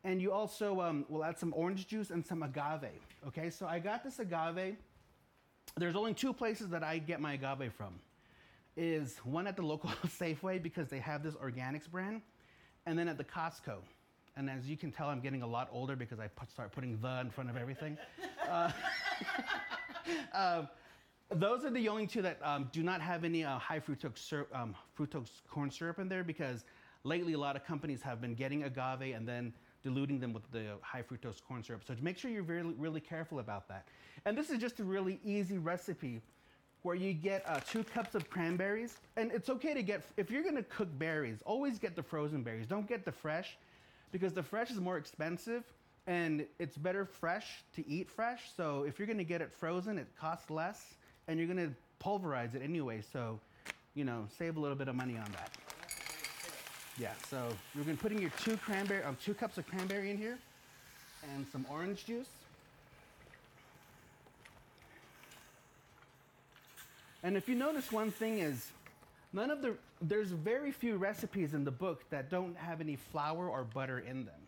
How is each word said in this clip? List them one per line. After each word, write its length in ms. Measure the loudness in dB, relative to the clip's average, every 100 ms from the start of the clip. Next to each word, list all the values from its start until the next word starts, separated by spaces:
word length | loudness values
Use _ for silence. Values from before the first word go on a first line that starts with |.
And 180 | 2 4
you 120 | 4
also, 480 | 4 0 2 2 4
um, 240 | 4 2 2
will 160 | 0
add 140 | 0 0
some 160 | 0 4
orange 320 | 2 2 0
juice 220 | -2 0
and 160 | 0 0
some 180 | 0
agave. 560 | 0 0 0 0 -4 -8 -16 -10 -6
Okay, 220 | -2 -2
so 160 | -2 -2
I 140 | 0
got 240 | 0 -2
this 160 | -4 -4
agave. 560 | 0 2 2 2 -2 -4 -12 -20 -20 -20 -20 _ _ _ -8 2
There's 180 | 4 4
only 180 | 2
two 200 | 4 2
places 360 | 4 2 2 -2
that 140 | 0
I 140 | 2 0
get 240 | 0 0
my 120 | 0
agave 400 | 0 0 0 -2
from. 200 | -2 -8 -8 -16 -20 -20 -20 -20 -20 -10 0
Is 420 | 2 2 0 -4
one 280 | -2 0 0
at 80 | 0
the 60 |
local 280 | 0 0 -2
<laughs> 160 | -2 -2
Safeway 540 | 0 0 0 0 0
because 260 | 0 -2 -2
they 120 | -2
have 220 | -2 -2
this 120 | -2 -2
organics 540 | -4 -2 -2 -4 -4
brand, 320 | -4 -4 -4 -10 -20 -20 -20 -20 -10 0
and 120 | 2
then 100 | 2
at 100 | 0
the 80 | -4
Costco. 520 | -2 -2 -2 -6 -6 -8 -20 -20 _ -14 -4
And 120 | -2
as 200 | -2 -4
you 80 | -4
can 120 | -4
tell, 200 | -2 0
I'm 100 | 0
getting 220 | 0 0
a 60 | 0
lot 200 | 0 0
older 280 | -2 -2 -2
because 200 | -4 -4
I 100 | -6
put, 200 | -8 -10
start 220 | -8 -6
putting 260 | -4 -2 0
"the" 180 | 0 0
in 100 | -2
front 200 | -4 -4
of 80 | -2
everything. 400 | -4 -4 -4 -6
<laughs> 40 | -10 -8 -8 -2 2
Uh, 220 | 4 4 2 -2 0 0 0 0 -2 0 -2 0 -6 -6 -6 -2 -2 0
<laughs> 0 |
um, 340 | 4 4 4 0 -8 -20 -20 -20 _ 0
those 340 | 4 6 4
are 60 | 4
the 180 | 4 4
only 200 | 4 2
two 160 | 2
that, 160 | 2 2
um, 260 | 0 0 0
do 100 | 2
not 180 | 2 2
have 240 | 2 2
any, 200 | 2 2
uh, 160 | 2 0
high 200 | 0 -2
fructose 380 | 0 -2 -2 -6
syrup, 320 | -2 -2 -2 -2
um, 180 | -2 -6 -12 -4
fructose 320 | -2 -2 -6 -12 -6
corn 180 | 0 0
syrup 300 | 0 -2 -2
in 100 | 0
there, 140 | 0
because 420 | 0 0 0 -2 -6 -20 -20 -6
lately 300 | 0 2 4
a 40 | 2
lot 180 | 2 0
of 80 |
companies 380 | 0 0 0 -2
have 180 | -2 -2
been 140 | -2
getting 300 | 0 2 2
agave 520 | 0 0 0 0 -2 -2
and 120 | -2
then 260 | -2 -4 -6 -20 -6
diluting 360 | 0 2 4 2
them 140 | 2
with 160 | -2 -4
the 180 | -4 -4 -6
high 220 | -6 -6
fructose 400 | -6 -6 -6 -8 -6
corn 160 | -6
syrup. 200 | -4 -8 -4
So 80 | -2
make 160 | 0 0
sure 140 | -2
you're 100 | -2
really, 320 | 0 0 0
really 280 | 0 0 -2
careful 360 | -4 -6 -2 -4
about 300 | -2 -4 -6
that. 200 | -10 -10 -20 -20 -2 0
And 100 | 2
this 140 | 2
is 80 | 0
just 220 | 0 0
a 40 |
really 360 | 0 2 2 0
easy 360 | 0 2 2 2
recipe 640 | 2 0 -2 -4 -4 -4 -8 -20 -20 -20 -20 _
where 140 | 0 2
you 180 | 2
get, 300 | 2 2 0 2
uh, 120 | 0
two 240 | 2 0
cups 320 | 0 -2 0 -2
of 160 | 0
cranberries. 680 | 0 2 2 2 2 -2 -8 -6 0
And 160 | 2
it's 180 | 2 2
okay 260 | 2 2 2
to 80 |
get, 200 | 2 0 -2 -2
if 140 | 0
you're 120 | 2
gonna 200 | 2 2
cook 260 | 0 -2 -2 2
berries, 460 | 2 2 2 -2 0
always 320 | 2 2 2
get 180 | 0 -2
the 60 |
frozen 400 | -2 0 2 2
berries. 240 | 0 -2 0
Don't 220 | 0 0
get 180 | -2 -2
the 60 |
fresh, 460 | -4 0 0 -2 -12 -20 -20 -20 -20 -6
because 220 | 0 2
the 100 | 2
fresh 280 | 0 0 0
is 80 | 0
more 180 | 2 0
expensive, 640 | -2 -2 -2 -2 -2 -4 -4 -18 -20 -12 0
and 380 | 4 4 2 0 -4
it's 200 | -4 0
better 280 | 0 2 0
fresh 580 | 0 0 0 -2 -12 -10 -8
to 120 | -2
eat 220 | -2 -2
fresh. 420 | 0 0 0 -8 -2
So 280 | 2 2
if 140 | 0 0
you're 100 | 0
gonna 160 | 0
get 180 | 2 0
it 100 | -2
frozen, 460 | -2 0 2 2 -2
it 100 | -4 -4
costs 300 | -2 -2 -2
less, 460 | -2 -2 -4 -16 -20 -20 -14 -2
and 100 | 2
you're 100 | 2
gonna 240 | 2 0 -2 -12 -4
pulverize 560 | 0 2 2 2 0 -2
it 60 |
anyway. 400 | 0 0 0 -2
So, 380 | -4 -2 -2 -2 -8 -16 -10 -12 -8
you 120 | -2 0
know, 220 | 0 -4 -4
save 200 | -2 0
a 20 |
little 180 | 0 0
bit 100 | 0
of 80 | 0
money 220 | 0 -4
on 140 | -4
that. 180 | -6 -8 -10 -14 -12 -10 -8 -8 -8 -8 -8 -8 -8 -10 -12 -10 -4
Yeah, 160 | -4 -4 -4
so 200 | -2 -2 -2 -6 -2
you're 100 | 0
gonna 120 | 2
put 140 | 2
in 80 | 2
your 100 | 2 2
two 140 | 2 2
cranberry, 460 | 2 2 2 2
um, 140 | 2 0
two 100 | 0
cups 240 | 0 0 -2
of 100 | -4
cranberry 420 | -2 0 0 0
in 80 | 0
here, 200 | -2 -4 -10 -20 -20 -20 -20 -20 -18 -14 -6
and 120 | -6 -4
some 140 | -4 -2
orange 360 | -2 -2 -2 -2
juice. 240 | -4 -4 -14 -20 -20 -20 -20 -20 -20 -20 -20 -20 -20 -20 -20 -20 -20 -20 -20 -20 -20 -20 -20 -20 -20 -20 -20 -20 -20 -20 -20 -20 -20 -20 -20 -20 -20 -20 -20 -20 -20 -20 -20 -20 -20 -20 -18 -18 -20 -20 -2
And 120 | 4 4
if 140 | 6
you 60 | 6
notice, 360 | 6 4 2
one 200 | 2 2
thing 280 | 2 2 4
is, 320 | 4 2 -4 -14 -20 -20 -20 -20 -6
none 180 | 0 2
of 100 | 2
the, 140 | 2 0 -6 -4
there's 300 | 2 4 4
very 400 | 2 2 2 2
few 260 | 2 2 4
recipes 560 | 2 2 0 2 4
in 100 | 4
the 80 | 2
book 320 | 2 0 0 -2
that 200 | -4 0
don't 260 | 0 0 -2
have 240 | -4 -2
any 140 | -2 -2
flour 540 | -2 0 2 2 2
or 140 | 0
butter 360 | 0 0 0 0
in 260 | -2 -4 -4
them. 100 | -10